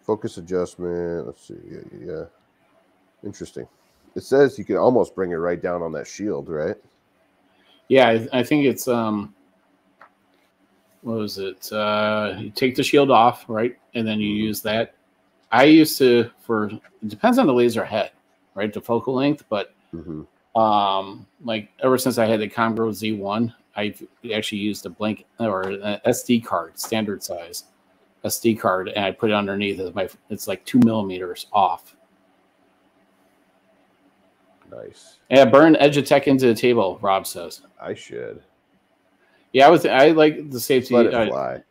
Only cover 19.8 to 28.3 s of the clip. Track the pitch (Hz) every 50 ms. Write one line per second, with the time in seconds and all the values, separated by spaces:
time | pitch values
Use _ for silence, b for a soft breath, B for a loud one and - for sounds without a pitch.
19.8 | _ _ - 85 80 85 78 78 71 _ _ _ _ _ _ 113 110 107 104 104
20.8 | 101 98 98 98 95 98 101 104 101 _ _ _ - 120 110 110 104 _ _ _
21.8 | 135 131 131 123 - 135 110 123 113 107 113 107 107 98 - 120 113 113 110 110
22.8 | 113 113 104 - 110 110 107 101 98 98 101 113 117 117 _ _ _ _ _ 104
23.8 | 104 104 98 - - _ _ _ - 117 107 110 107 - 107 101 101 107 98 -
24.8 | - 98 85 _ 107 110 104 - _ _ _ - 120 110 98 92 95 95 101 98
25.8 | 101 107 104 - - 120 123 - - - 120 117 113 - 98 87 82 - _ -
26.8 | - - 117 110 107 104 98 90 - - 90 85 85 82 - - _ _ _ _
27.8 | _ _ _ _ _ _ _ _ - 104